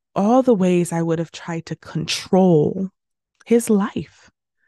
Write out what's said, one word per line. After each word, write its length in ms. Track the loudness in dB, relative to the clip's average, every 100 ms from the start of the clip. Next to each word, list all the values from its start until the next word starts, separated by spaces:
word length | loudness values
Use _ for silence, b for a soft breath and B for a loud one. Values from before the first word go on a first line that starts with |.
| _
all 300 | -4 0 2
the 100 | 2
ways 380 | 2 2 0 0
I 100 | -4
would 180 | -4 -4
have 120 | -6
tried 360 | -12 -12 -12 -10
to 80 | -14
control 1120 | -10 -10 -8 -8 -2 2 4 4 2 -2 -8 _ _ _ _ _ 0
his 240 | 0 2
life? 600 | 0 0 -6 -12 _ _ _ _ _